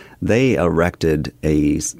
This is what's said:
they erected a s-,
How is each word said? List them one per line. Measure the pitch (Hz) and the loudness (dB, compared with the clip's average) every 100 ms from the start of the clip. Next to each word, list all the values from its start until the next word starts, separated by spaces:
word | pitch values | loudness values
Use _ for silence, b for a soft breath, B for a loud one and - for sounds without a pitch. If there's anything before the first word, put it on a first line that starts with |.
| B B | B B
they | 90 110 131 82 | -2 2 2 0
erected | 87 82 87 - 82 78 71 - | 0 0 0 0 0 0 -4 -4
a | 76 76 73 71 | 0 2 2 -2
s-, | - | -6